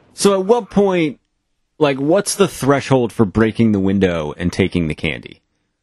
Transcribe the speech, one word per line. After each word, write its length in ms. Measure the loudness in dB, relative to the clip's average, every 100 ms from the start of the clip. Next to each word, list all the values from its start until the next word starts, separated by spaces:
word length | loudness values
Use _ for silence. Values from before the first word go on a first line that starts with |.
| _
So 260 | -2 0 0
at 60 | 0
what 240 | 0 0
point, 480 | 0 2 0 -2 -6 _ _ _ _ _ -2
like, 200 | 0 0
what's 360 | 0 0 0 0
the 120 | 0
threshold 680 | 0 0 0 2 0 0
for 120 | 0 0
breaking 460 | 2 0 2 0
the 80 | 2
window 540 | 0 2 0 0 -6 -4
and 160 | -4
taking 360 | 0 -2 0 -4
the 80 | -4
candy? 460 | -6 -6 -14 -20 _ _ _ _